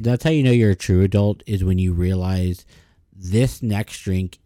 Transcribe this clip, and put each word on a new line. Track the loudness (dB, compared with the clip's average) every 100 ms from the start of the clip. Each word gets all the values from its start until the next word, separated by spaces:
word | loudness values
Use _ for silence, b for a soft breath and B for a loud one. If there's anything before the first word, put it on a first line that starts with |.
That's | -2 0
how | 0
you | 2
know | 4
you're | 4 4
a | 2
true | 2 2
adult, | 2 2 0 -2 -4
is | -2
when | 0 0
you | 0
realize | 0 -2 -2 -2 -2 -2 -6 -12 b b b b
this | -14 -4 0 0 -2
next | -4 -4 -6 -8
drink | -4 -4 -4 -8